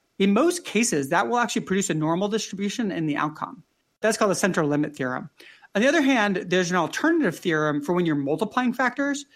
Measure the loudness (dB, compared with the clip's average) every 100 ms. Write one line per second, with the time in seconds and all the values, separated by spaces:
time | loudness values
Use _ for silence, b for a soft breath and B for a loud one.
0 | _ 0 2 4 4 0 -2 0 2 0
1 | 0 0 2 0 0 -2 -2 -2 0 -2
2 | 0 0 0 -2 -6 -6 -6 -4 -4 -2
3 | -2 -2 -4 -4 -10 -12 -20 _ _ _
4 | 0 2 0 2 0 2 2 0 -2 -4
5 | -6 -6 -10 _ B B B 0 2 4
6 | 4 2 2 0 0 0 2 0 -2 0
7 | 0 2 0 -2 -2 0 2 0 0 0
8 | 0 0 0 -2 -2 0 0 0 -2 -2
9 | -4 -4 -8